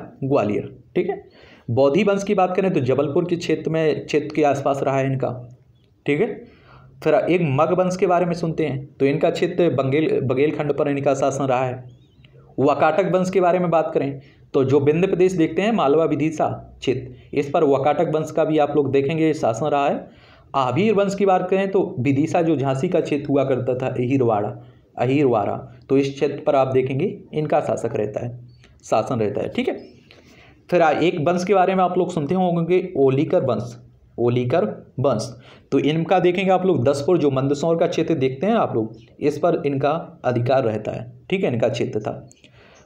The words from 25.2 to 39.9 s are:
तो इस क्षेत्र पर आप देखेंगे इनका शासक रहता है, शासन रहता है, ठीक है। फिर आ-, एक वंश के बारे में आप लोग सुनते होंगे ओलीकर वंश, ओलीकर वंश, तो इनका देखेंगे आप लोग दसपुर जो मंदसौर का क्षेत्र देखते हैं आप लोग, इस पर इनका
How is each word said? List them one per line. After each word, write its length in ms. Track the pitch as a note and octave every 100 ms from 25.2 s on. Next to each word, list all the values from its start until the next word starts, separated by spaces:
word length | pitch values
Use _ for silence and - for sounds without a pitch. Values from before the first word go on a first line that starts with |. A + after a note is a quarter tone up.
| C3+ A2+ G#2 G#2 - - -
तो 80 | C#3
इस 140 | C#3
क्षेत्र 300 | C#3 D3 C#3
पर 140 | D3+ C#3
आप 120 | C3
देखेंगे 480 | C3 C3 C3+ G3+ - -
इनका 260 | D3+ D3+ D#3
शासक 340 | - G#2+ A#2 A2+
रहता 300 | G#2 - A#2+
है, 120 | - - - - - -
शासन 340 | A#2 A2 A#2+
रहता 220 | G#2 -
है, 80 | -
ठीक 180 | - D#4
है। 100 | F#4 - - - - - - - _ -
फिर 120 | F3
आ-, 100 | D#3
एक 260 | C#3+ E3 F#3
वंश 240 | D3+ F3+ F3+
के 80 |
बारे 220 | F#3+ F3+ F#3+
में 80 |
आप 140 | F3+ F3+
लोग 140 | F3+
सुनते 240 | E3+ C#3+ F#3
होंगे 460 | F3+ E3+ E3 F#3 F3+ C3+
ओलीकर 460 | C3+ C3 D#3+ F3+
वंश, 340 | B2+ A2 - - - _ _ -
ओलीकर 480 | A#2+ B2 B2 E3 G#3 - - -
वंश, 340 | C3+ A2 - - - - -
तो 80 | C3+
इनका 380 | C#3+ D#3+ E3 F#3
देखेंगे 320 | F3 F3+ F#3+
आप 140 | F#3 F#3
लोग 180 | C#3+ A#2+
दसपुर 320 | C#3+ - E3+
जो 140 | C#3+
मंदसौर 460 | C3 C#3 C#3+ E3+ E3
का 100 | E3+
क्षेत्र 280 | F3 E3 D#3
देखते 320 | C3 C3 G3
हैं 60 | A3+
आप 200 | B2+ A#2+
लोग, 220 | A2 - - -
इस 180 | D3 C#3+
पर 240 | F3 D#3+ C#3+
इनका 260 | C3+ C#3+